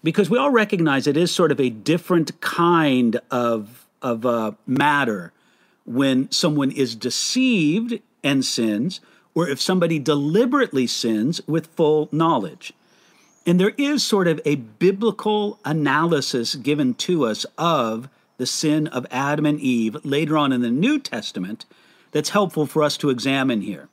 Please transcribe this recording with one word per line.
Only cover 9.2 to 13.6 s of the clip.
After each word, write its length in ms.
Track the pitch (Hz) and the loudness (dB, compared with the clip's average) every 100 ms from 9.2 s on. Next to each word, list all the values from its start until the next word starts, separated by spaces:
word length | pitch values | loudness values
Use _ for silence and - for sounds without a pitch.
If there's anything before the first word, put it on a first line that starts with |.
| _ | _
or 140 | - 165 | -4 -2
if 120 | 139 | -2
somebody 380 | - 185 170 160 | 0 2 2 0
deliberately 880 | 131 147 143 180 254 277 247 135 123 | 0 0 2 2 2 2 0 0 -2
sins 540 | - 117 110 123 170 - | -2 -2 0 0 -2 -4
with 200 | 117 - | -4 -4
full 400 | - 156 156 151 | 0 2 2 0
knowledge. 600 | 151 165 143 92 - - - _ _ _ _ _ _ - | 0 2 2 -2 -12 -20 -20 _ _ _ _ _ _ 0
And 120 | 175 | 2